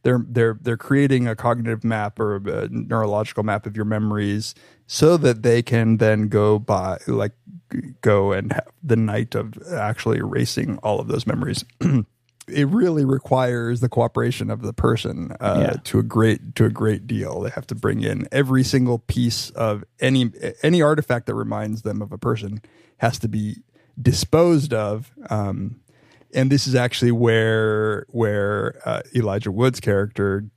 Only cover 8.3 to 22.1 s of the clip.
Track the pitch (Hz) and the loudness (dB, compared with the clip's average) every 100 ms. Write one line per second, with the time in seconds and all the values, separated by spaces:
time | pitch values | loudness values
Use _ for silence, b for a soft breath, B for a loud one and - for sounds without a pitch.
8.3 | 98 - - - _ 156 113 107 107 113 | -2 -4 -6 -8 _ 0 2 2 -2 -4
9.3 | 110 110 - - 175 104 113 117 113 - | -6 -6 -12 -10 -6 -4 -4 -2 -2 -2
10.3 | 123 120 - - - 107 104 113 - 107 | -2 -2 -2 -4 -4 -2 -2 -2 -4 -2
11.3 | - 107 - - _ 175 131 101 _ _ | -4 -4 -6 -10 _ 0 2 -2 _ _
12.3 | _ - 131 143 208 180 156 131 135 - | _ -6 -2 2 2 2 2 2 0 2
13.3 | 131 127 120 117 120 120 - 117 - 117 | 2 2 0 -2 0 0 2 0 0 -2
14.3 | - - 110 107 120 120 113 - - 85 | -2 -6 -6 -6 0 0 0 -2 -8 -10
15.3 | - 104 - - - - 120 113 113 110 | -4 -2 2 0 -2 -2 0 2 4 4
16.3 | 104 - - 113 110 107 107 113 107 98 | 2 -4 0 0 2 -2 -2 -4 -6 -4
17.3 | - 98 - - 113 104 101 107 98 - | -6 -8 -8 -10 -4 -2 -2 -4 -4 -2
18.3 | 139 135 131 131 135 123 120 - 123 120 | -2 2 2 2 2 2 -2 -2 0 0
19.3 | - - - 113 104 - _ 131 131 120 | -2 -8 -4 -2 -2 -8 _ 2 2 0
20.3 | - - - 151 175 151 151 - 120 - | -4 -10 -2 2 4 4 2 0 -2 -2
21.3 | 110 110 107 107 110 110 104 101 | -6 -4 -4 -6 -6 -6 -6 -8